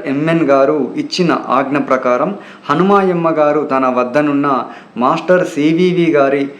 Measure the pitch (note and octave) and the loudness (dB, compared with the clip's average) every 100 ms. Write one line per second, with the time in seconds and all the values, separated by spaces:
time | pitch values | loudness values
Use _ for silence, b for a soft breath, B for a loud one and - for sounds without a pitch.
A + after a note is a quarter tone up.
0 | C#3+ C#3 D#3+ E3 C#3 C#3 C#3 D3+ B2 D3+ | -4 -2 0 0 2 2 2 0 -4 -6
1 | D3 - E3 B2+ - B2 C3+ C#3+ B2+ C3 | -6 -2 0 -2 0 -2 0 -2 0 0
2 | B2+ B2 E3+ G3+ B B - D3+ F#3+ G3+ | 0 0 -2 -4 B B -4 0 2 4
3 | F#3+ F3 E3 D3+ D3 D3+ C#3 C3 C3 B2 | 2 0 0 2 2 2 0 0 0 0
4 | A#2+ D3 D3+ C#3+ C#3+ B2+ A#2+ B B A#2 | 0 0 0 0 0 -2 -4 B B -2
5 | C3 E3 F3+ F3+ E3 C#3+ D3+ E3 F3+ E3+ | -2 0 0 0 0 0 0 2 2 2
6 | E3 D3 C#3 C#3+ C#3 B | 2 2 2 0 -4 B